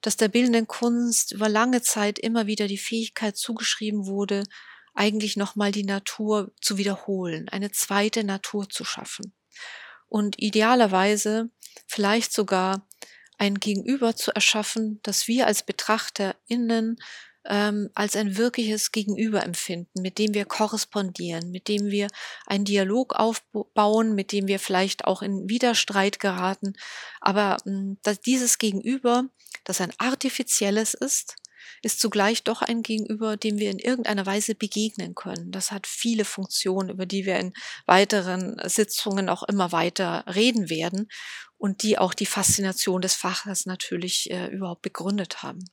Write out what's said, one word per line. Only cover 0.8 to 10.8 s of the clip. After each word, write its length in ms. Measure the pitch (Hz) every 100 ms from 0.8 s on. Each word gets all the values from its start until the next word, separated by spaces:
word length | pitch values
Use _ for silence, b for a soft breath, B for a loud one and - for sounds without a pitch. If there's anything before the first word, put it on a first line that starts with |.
| 240 240 240 220 -
über 160 | 202 214
lange 340 | 214 240 247
Zeit 380 | - - 208 208
immer 260 | 226 226 208
wieder 220 | 214 208
die 100 | 196
Fähigkeit 580 | - 226 220 - 214 202
zugeschrieben 680 | - 220 214 - 214 208 190
wurde, 380 | 196 202 202 202 B B B B
eigentlich 420 | - 208 214 208 202
noch 200 | 196 208
mal 160 | 202
die 100 | 202
Natur 720 | 196 196 196 - 214 214 196 _
zu 180 | - 196
wiederholen, 720 | 202 196 - 190 180 160 -
eine 240 | 202 202
zweite 500 | - - 202 208 226
Natur 480 | 208 196 - 214 196
zu 140 | -
schaffen. 500 | - - - - - _ _ B B B B B B
Und 320 | 214 208 -
idealerweise 1120 | 214 214 220 254